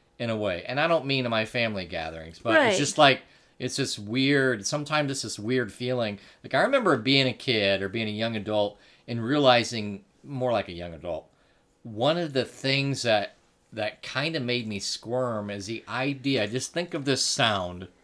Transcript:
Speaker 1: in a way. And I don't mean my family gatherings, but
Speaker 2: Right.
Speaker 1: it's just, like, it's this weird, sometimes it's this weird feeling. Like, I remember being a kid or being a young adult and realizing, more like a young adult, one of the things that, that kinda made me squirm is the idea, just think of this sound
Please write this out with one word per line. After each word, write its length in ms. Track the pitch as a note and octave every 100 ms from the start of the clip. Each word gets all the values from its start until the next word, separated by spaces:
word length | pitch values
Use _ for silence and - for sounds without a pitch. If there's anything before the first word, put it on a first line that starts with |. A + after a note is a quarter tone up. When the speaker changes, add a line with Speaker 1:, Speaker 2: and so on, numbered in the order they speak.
| _ -
Speaker 1:
in 100 | A#2+
a 60 | A2
way. 280 | G#2 F2 F2+
And 100 | C3+
I 80 | E3
don't 200 | E3 C#3
mean 220 | C3+ B2
my 160 | A2+ G#2+
family 380 | B2 A#2 G#2 E2+
gatherings, 520 | F2 D#2+ D#2+ E2 -
but 160 | -
Speaker 2:
Right. 140 | D#4+ B3+
Speaker 1:
it's 100 | G3
just, 180 | - -
like, 240 | C#3+ C3 - _ _ -
it's 160 | B2+ -
this 220 | B2 -
weird, 680 | G#2 B2+ C3+ C#3+ C3 A2+
sometimes 460 | F#2+ D3 C#3+ D3+ C#3+
it's 120 | C3+
this 160 | A2+ -
weird 340 | G#2+ B2+ A2
feeling. 480 | - B2 B2+ A2 G2+ - -
Like, 100 | -
I 60 | C3
remember 340 | G#3+ C#4 G#3 C3
being 300 | A#2 C3+ C3
a 60 |
kid 500 | - - A2+ G2 G2
or 60 | G2
being 180 | A2+ A2
a 60 |
young 240 | G#2 A2+ A2
adult 420 | G2 G#2 G2+ - - _ -
and 160 | A#2
realizing, 800 | A2+ D3 C3+ A#2+ A2 A2+ G#2 G2 - _
more 300 | - C3+ B2+
like 160 | A2 G2
a 40 |
young 220 | E2+ F2
adult, 320 | D#2 F2 D#2 - _ _ _ _ _
one 360 | A#2+ G#2+ C3+ E3+
of 160 | E3
the 100 | C3
things 580 | A#2 - C3+ C#3 C#3 C3+
that, 320 | B2 G#2 G2 - _ _ _
that 280 | A2+ G#2+ -
kinda 360 | - B2+ D#3 D#3+
made 300 | A#2+ B2 A2
me 100 | G2+
squirm 720 | - - G#2+ B2 B2 A2 G2+
is 160 | G2+ F#2+
the 160 | A2+ -
idea, 580 | A#2 C#3 C3+ C3 C3 G#2+
just 260 | B2 -
think 220 | E3 F3
of 100 | E3
this 180 | C#3 C3
sound 640 | - - A#2 G2+ F2+ F2+ F2 _